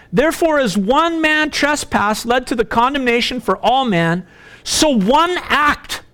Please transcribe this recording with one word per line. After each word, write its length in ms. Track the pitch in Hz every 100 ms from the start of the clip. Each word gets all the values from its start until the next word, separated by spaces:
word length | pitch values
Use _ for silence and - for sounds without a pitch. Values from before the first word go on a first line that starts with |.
| -
"Therefore, 460 | 180 311 - 330 294
as 180 | 240 190
one 440 | 190 277 339 330
man 300 | 311 311 302
trespass 720 | - 285 294 - 214 208 214
led 240 | 233 247 247
to 80 | 226
the 80 |
condemnation 720 | 214 233 247 285 247 240 - 254
for 200 | - 185
all 260 | 208 262
men, 420 | 254 170 165 175 185 - - -
so 240 | - - 311
one 500 | 240 190 285 339 349 -
act 540 | 262 294 - - - -